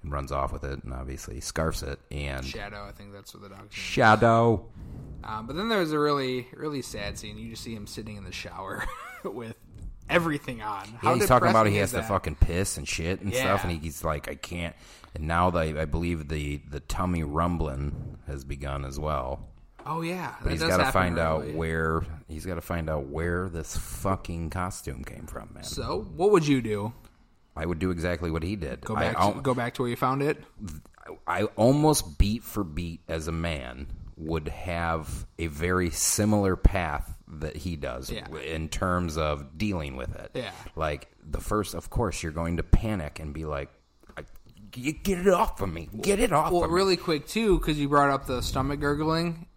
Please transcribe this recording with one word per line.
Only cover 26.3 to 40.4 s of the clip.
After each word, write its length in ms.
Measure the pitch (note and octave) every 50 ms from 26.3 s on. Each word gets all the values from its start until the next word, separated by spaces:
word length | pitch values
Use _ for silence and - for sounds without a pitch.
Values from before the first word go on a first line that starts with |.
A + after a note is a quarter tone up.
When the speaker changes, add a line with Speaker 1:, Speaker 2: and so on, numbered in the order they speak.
| G#3
Speaker 2:
would 140 | F#3 D#3
you 140 | D3 D3 C3
do? 320 | A#2 A2 G#2+ G#2 G2+ A2 A#2+ - - - _ _ - _ _ _ _ _ _
Speaker 1:
I 80 | D#2 D#2+
would 140 | E2+ F2 D#2+
do 120 | F2 F#2
exactly 400 | F2+ E2+ D#2+ F2 F2 D#2+ F2 E2+
what 120 | D#2+ E2 D#2+
he 120 | F2 G#2+
did. 280 | G#2 E2 C#2 B1 B1 -
Speaker 2:
Go 120 | - -
Speaker 1:
I 40 | -
Speaker 2:
back 160 | D#2+ E2+ - -
Speaker 1:
al- 140 | F#2 G2+ G#2
Speaker 2:
to, 80 | -
go 140 | C3+ C3+ B2
back 200 | B2 A#2+ A#2+ -
to 80 | - B2+
where 60 | A#2+
you 80 | A#2
found 260 | - - B2+ C3 C#3 C#3
it? 220 | D3 D3+ - - - _ - G#2+ F#2 D#2 D2+ - - - - - - F2+ - -
Speaker 1:
I 180 | - E2+ F2+ G2+ A2 -
almost 640 | - G#2+ A#2+ C3+ D3 D3+ D#3 D3+ C#3+ - F2+ D2+ -
beat 260 | G2+ G2+ G#2+ A#2+ -
for 180 | - - G#2+ G2+
beat 380 | E2 D2+ D#2 F2 E2+ E2 - - -
as 200 | D#2+ D#2+ D#2 D#2+
a 40 | E2
man 540 | E2 E2 E2+ E2 C#2+ B1+ B1 B1 B1+ C#2+ - - - - - - -
would 300 | D#2+ D#2 E2 D#2+ D2+ D2+
have 800 | C#2+ - - F2+ F2 E2+ E2+ E2 E2 D#2+ D#2 - - - - - - -
a 80 | E2
very 420 | E2 D2 D2 D#2+ F2+ F2+ F#2 F2+ E2+
similar 640 | D2+ - - - - - G#2+ G#2 G#2+ G#2 G2+ F#2+ F#2
path 600 | - - - - G2 F2 D#2+ D2 D2 - - - - - -
that 280 | - D2+ D2+ D#2 -
he 200 | - - F#2+ E2+
does 340 | D2+ C#2 C2+ A#1+ B1 C2 -
Speaker 2:
Yeah. 140 | - G#2+ -
Speaker 1:
w-, 180 | - D#2+ D#2 C2
in 260 | D2 D#2+ D#2 D#2+ D2
terms 480 | - - - F#2 F2+ F2+ F2+ E2+ D2+
of 400 | D#2+ D#2 D2+ D2+ C#2+ C#2+ C2+ C#2
dealing 400 | - A2 G#2+ G2 F2 D2+ C#2+ C2
with 180 | C2 B1+ - -
it. 180 | - - - -
Speaker 2:
Yeah. 160 | C3